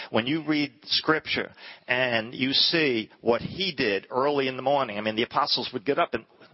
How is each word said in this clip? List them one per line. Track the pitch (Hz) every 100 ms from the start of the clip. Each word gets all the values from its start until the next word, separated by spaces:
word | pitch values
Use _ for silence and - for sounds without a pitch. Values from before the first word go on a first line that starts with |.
| -
When | 113 123
you | 160
read | 151 151 143 -
Scripture | - - - 156 - 123 - - - - -
and | 123 127 113 113
you | - 131
see | 135 - 170 147 117 101 -
what | 110 117
he | - 160 190
did | 139 117 98 -
early | 127 143 143 131
in | 127
the |
morning, | 131 143 123 101
I |
mean, | 107 107
the |
apostles | 117 147 143 - 110
would | 127 101
get | 139
up | 170
and, | 113 - _ -